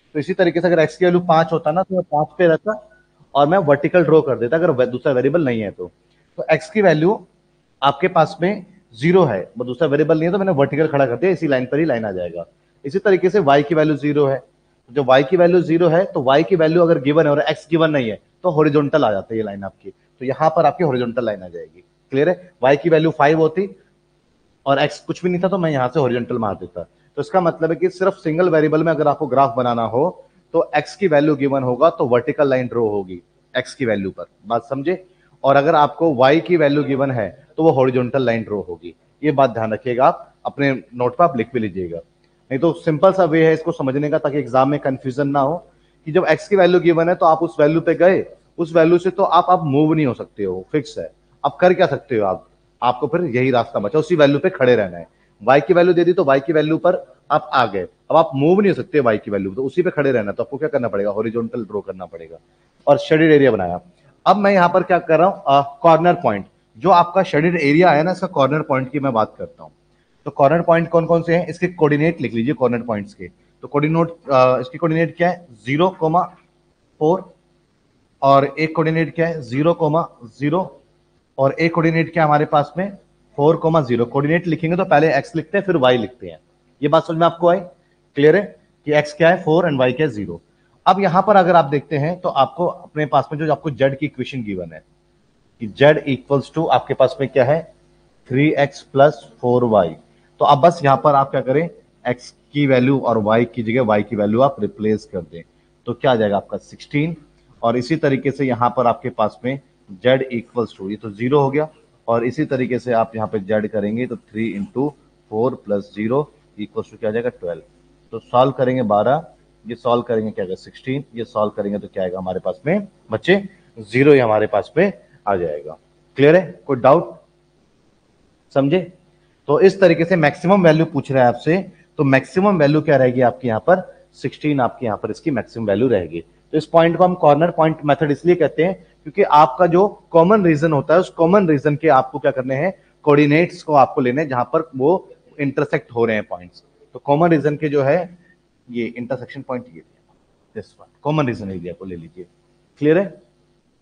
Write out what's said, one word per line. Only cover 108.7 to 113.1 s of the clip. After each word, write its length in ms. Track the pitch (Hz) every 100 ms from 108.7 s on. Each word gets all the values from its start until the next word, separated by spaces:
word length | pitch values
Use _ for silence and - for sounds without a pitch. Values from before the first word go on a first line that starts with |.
| 131
पर 100 | 117
आपके 220 | 117 127
पास 300 | - 107 - 123
में 160 | 139 _ _ - 95 120
z 20 |
equals 720 | 135 131 117 - 123 110 -
to, 80 | 98
ये 60 | 104
तो 160 | 113
ज़ीरो 280 | 101 123 147
हो 100 | 139
गया, 200 | 143 156 _ _ _ -
और 180 | 117 127
इसी 200 | 123 151
तरीके 340 | 131 120 120
से 140 | 123
आप 220 | 113 113